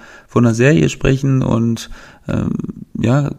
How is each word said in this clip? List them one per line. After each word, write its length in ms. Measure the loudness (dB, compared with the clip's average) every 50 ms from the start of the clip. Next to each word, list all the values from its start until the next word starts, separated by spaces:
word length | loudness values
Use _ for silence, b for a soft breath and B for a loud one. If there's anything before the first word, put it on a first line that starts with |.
| B B B B B
von 200 | _ 0 2 2
einer 80 | 2 2
Serie 340 | 4 4 4 4 4 2 0
sprechen 540 | 0 -2 0 0 0 0 0 0 0 2
und, 480 | 2 0 0 0 0 0 -2 -4 -8 B B B B B B B _
ähm, 260 | -6 -4 -2 -2 -2 -4 -6 -8 -10 -12 -14 -14 -12 -6 -2
ja, 320 | 0 2 2 2 0 -2 -4